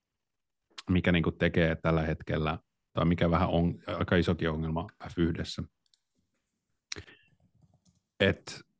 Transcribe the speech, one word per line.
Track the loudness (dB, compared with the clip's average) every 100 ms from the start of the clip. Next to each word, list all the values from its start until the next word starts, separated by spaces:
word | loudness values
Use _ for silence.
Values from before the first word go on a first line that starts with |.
| _ _ _ _ _ _ _ -8 0
mikä | 2 4
niinku | 2 2
tekee | 0 0 2 2 0
tällä | 0 0
hetkellä, | 0 -4 -4 -4 -2 -6 _ _ _
tai | 0 0
mikä | 2 2
vähän | 2 2
on, | 2 0 -2 -6
aika | -6 0 2
isokin | 2 0 -2
ongelma | -2 -4 -4 -6 -12 -8
F | 0
yhdessä. | 0 0 -8 -10 -12 _ _ _ _ _ _ _ _ _ _ _ _ -16 -16 -20 _ _ _ _ _ _ _ _ _ 0
Et | 0 0 -6 -16 -18